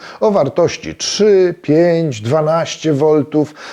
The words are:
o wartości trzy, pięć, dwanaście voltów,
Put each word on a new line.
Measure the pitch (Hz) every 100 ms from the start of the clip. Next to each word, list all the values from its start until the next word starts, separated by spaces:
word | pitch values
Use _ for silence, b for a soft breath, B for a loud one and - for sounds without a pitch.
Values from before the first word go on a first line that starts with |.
| B B
o | 214
wartości | 196 139 - 165 - - -
trzy, | - - 214 190 180 165
pięć, | - 156 175 165 160 113
dwanaście | 110 156 156 165 151 - 156
voltów, | 139 156 151 139 151 147 - B